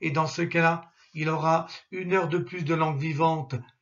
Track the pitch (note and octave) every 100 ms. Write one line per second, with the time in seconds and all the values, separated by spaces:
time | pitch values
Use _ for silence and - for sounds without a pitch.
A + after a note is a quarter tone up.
0 | D#3+ D3+ D#3 - E3+ E3+ E3 E3 - _
1 | _ D#3 D#3 D#3+ D#3+ E3 E3 - - F#3
2 | F3 F#3+ D#3+ E3+ - F3+ D3+ D#3+ D#3+ C#3
3 | D#3+ C#3+ D#3+ D#3+ C3+ A#2+ - _